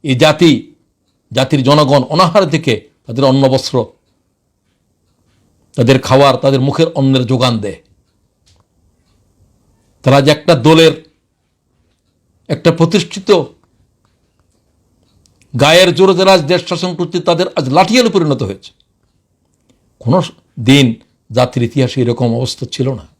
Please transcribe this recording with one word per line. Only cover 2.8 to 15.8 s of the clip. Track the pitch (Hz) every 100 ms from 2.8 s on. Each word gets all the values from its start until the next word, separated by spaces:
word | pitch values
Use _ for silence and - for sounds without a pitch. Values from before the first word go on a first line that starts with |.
| _ _ -
তাদের | 117 135
অন্ন | 135 135
বস্ত্র, | 131 - 127 110 _ _ _ _ _ _ _ _ _ _ _ _ _ _ _ _ _ _ -
তাদের | 117 131 -
খাওয়ার, | 131 139 127
তাদের | 135 135 135
মুখের | 135 165 -
অন্নের | 135 131 120
যোগান | 127 127 113
দেয়। | 101 - _ _ _ _ _ _ _ _ _ _ _ _ _ _ _ _ _ _ _ _ _ _
তারা | - 139
যে | 147 147
একটা | - 151 131
দলের, | 160 160 - _ _ _ _ _ _ _ _ _ _ _ _ _ _ -
একটা | - 170 165
প্রতিষ্ঠিত | 165 202 - - 190 185 - _ _ _ _ _ _ _ _ _ _ _ _ _ _ _ _ _ _ _ _
গায়ের | 120 139 170